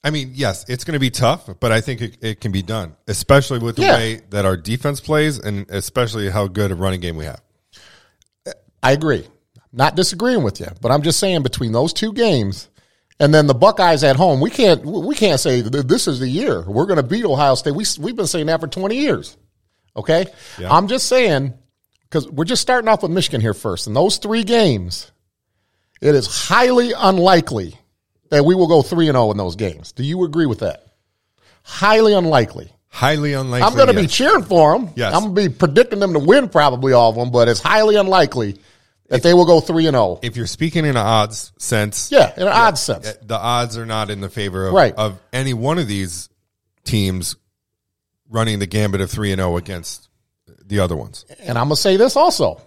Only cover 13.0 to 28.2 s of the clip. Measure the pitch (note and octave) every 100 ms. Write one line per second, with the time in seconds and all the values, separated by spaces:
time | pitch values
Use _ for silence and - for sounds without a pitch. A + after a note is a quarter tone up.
13 | _ _ D3 D#3 D3 B2 G3 G#3+ F3+ D3+
14 | C#3+ C3 F3+ C3+ F#3+ - G#3+ D#3 C#3+ F#3+
15 | F#3 D4+ G#3+ C#3 D#3+ B2+ A2+ C#3 C3 D#3+
16 | - B2+ B2+ D3 C4 G2+ F2 G#2+ G3 E3
17 | B2+ G#3 A3 C#3 C#3+ B2+ D3+ C#3+ G#3+ -
18 | E3+ A#3 F3+ E3+ D3+ D#3+ D#3+ F#3 F#3+ B3
19 | D4 C3+ - _ _ _ _ _ _ -
20 | G#2 D#3+ F#3+ - - - F#3 D#3+ G3 B3+
21 | - B3+ A#3 C#3 C3+ - _ _ _ _
22 | _ D#3+ - C#3 E3+ B3 - B3 A3 G#3+
23 | F3+ F3+ - B2 A2 G2+ A2 F2 - A2
24 | F#3 G#3+ G#3 A3+ G#3 A#3 G3 G#2+ F2 -
25 | - _ _ _ _ _ _ _ _ _
26 | D3 D3 - - - G#3+ B3+ B3 A#3+ -
27 | G#3 F#3+ F3+ F3 D#3+ A2+ E2+ - _ _
28 | _ _